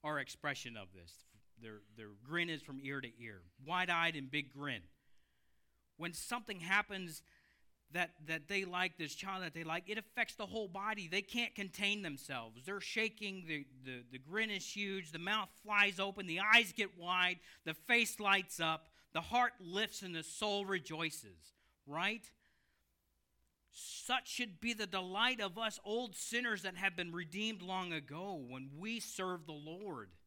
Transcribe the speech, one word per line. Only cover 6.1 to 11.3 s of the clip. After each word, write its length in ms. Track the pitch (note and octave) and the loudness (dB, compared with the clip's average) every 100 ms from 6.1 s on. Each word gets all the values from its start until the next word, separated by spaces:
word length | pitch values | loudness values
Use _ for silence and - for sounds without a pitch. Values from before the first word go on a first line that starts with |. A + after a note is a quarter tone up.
something 480 | E3 - A#3+ A#3 G3 | -4 -4 -4 -4 -6
happens 600 | E3 G3 G#3 G3 F3+ D#3 - - _ _ - _ _ | 4 4 4 -4 -6 -8 -14 -20 _ _ -20 _ _
that, 200 | F3 E3+ - D3+ | -2 -2 -4 -6
that 200 | D#3+ D3 | -6 0
they 160 | G3 | -2
like, 340 | F#3+ F3+ F#3 - | 0 0 0 0
this 160 | D3+ | -6
child 300 | - G3 F#3+ | -4 -6 -4
that 100 | F3+ | -4
they 120 | D#3 D#3+ | -4 -2
like, 180 | E3 F3+ | -2 -2
it 80 | G#3+ | -6
affects 380 | G#3+ - A3+ - | -4 0 0 0
the 100 | G3+ | -4
whole 240 | G#3+ G3+ | -2 -4
body. 400 | F#3 G3+ G#3+ F3 | -2 -2 -2 0
They 100 | F#3 | 0
can't 320 | G3 | 0